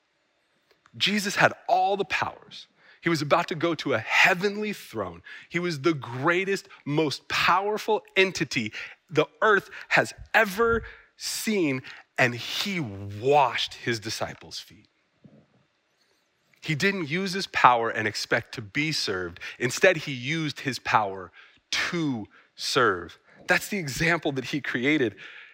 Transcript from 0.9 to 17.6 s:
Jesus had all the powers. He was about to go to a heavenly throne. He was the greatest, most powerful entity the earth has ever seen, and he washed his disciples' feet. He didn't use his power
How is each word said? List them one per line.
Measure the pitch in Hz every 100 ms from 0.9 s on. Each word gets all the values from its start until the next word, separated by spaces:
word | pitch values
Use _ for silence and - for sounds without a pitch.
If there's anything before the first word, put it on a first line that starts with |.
| 117
Jesus | 170 208 196 -
had | 170 - -
all | 180 185 196
the | 196
powers. | - - - - - - _ _ _
He | 170
was | 165
about | 147 170 175
to | 175
go | 170 170
to | 143
a | 113
heavenly | - - 180 185 202 202 214
throne. | 196 - 110 95 87 - - -
He | 170
was | 175 151
the | 165
greatest, | 156 117 123 147 175 196 196 - - -
most | 147 156 - -
powerful | - - 175 202 214 - 214 - -
entity | 190 - 151 - 107 - - - _
the | 151 151 _
earth | 220 196 - - -
has | 151 120 - -
ever | 208 220 190 233 226 - - _ _
seen, | - - - 208 156 131 - - - -
and | 127 120
he | - - 202 185
washed | 127 98 101 101 127 147 127 - -
his | - - 117
disciples' | 113 - 95 69 - -
feet. | - 110 _ _ _ _ - - _ _ _ _ _ _ _ _ _ _ _ _
He | - 151
didn't | 196 196 147
use | 170 196
his | 190 175
power | -